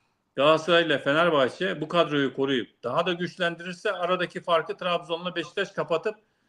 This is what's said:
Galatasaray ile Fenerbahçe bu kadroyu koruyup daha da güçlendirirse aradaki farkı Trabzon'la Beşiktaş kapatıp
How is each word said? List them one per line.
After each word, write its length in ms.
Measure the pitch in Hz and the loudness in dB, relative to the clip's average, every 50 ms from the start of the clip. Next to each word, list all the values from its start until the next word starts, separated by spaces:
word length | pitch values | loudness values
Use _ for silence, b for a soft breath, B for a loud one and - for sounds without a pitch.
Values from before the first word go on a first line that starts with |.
| _ _ _ _ _ _ _ | _ _ _ _ _ _ _
Galatasaray 500 | - 139 151 160 156 156 180 170 170 170 | 2 4 4 4 4 4 4 4 4 4
ile 120 | 156 147 131 | 4 0 0
Fenerbahçe 840 | - 143 143 156 170 175 156 143 131 117 - - 180 196 185 151 | 0 2 2 4 4 4 4 4 2 2 0 -4 -4 -4 -4 -6
bu 80 | 156 151 | -6 -2
kadroyu 460 | 170 175 165 147 143 143 139 127 - | 2 2 2 2 2 0 0 0 -2
koruyup 480 | - 139 139 139 123 101 - _ _ - | -2 -2 0 0 -2 -2 -6 _ _ -8
daha 240 | 117 127 160 175 | -4 -2 -2 0
da 60 | 185 180 | 0 -2
güçlendirirse 800 | 170 180 170 - - 175 170 170 165 170 185 180 - - 214 190 | -4 -4 -6 -4 -4 -4 -4 -4 -6 -10 -12 -12 -6 -4 -4 -2
aradaki 500 | 180 175 165 185 180 175 170 - 180 - | -2 0 0 0 0 -2 -4 -6 -10 -2
farkı 340 | 185 170 160 156 - 196 | 0 2 2 2 -2 -6
Trabzon'la 600 | - 180 180 175 165 156 160 170 170 175 180 175 | -6 -4 -2 -2 -2 -2 -4 -6 -6 -6 -6 -6
Beşiktaş 340 | 170 160 - - 202 196 - | -6 -8 -6 -4 -4 -4 -4
kapatıp 440 | - - 156 165 170 160 - 214 214 - _ _ _ _ _ | -4 -6 -4 -2 -2 -2 -2 -4 -6 -8 _ _ _ _ _